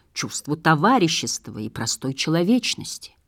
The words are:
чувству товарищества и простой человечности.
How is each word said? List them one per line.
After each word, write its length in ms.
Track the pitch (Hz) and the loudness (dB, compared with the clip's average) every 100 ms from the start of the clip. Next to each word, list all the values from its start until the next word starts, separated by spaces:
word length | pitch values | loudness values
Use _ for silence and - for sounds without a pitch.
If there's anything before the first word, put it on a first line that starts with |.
| _ | _
чувству 440 | - - - - 151 | -8 -6 -6 -6 0
товарищества 1000 | 160 151 202 262 165 - 117 - - 107 | 4 4 4 4 2 0 -4 -8 -10 -10
и 100 | 110 | -10
простой 460 | - 113 - 131 | -6 -6 -4 -4
человечности. 1000 | 131 156 165 180 247 - - - - - _ | -2 0 2 4 2 2 -6 -8 -12 -16 _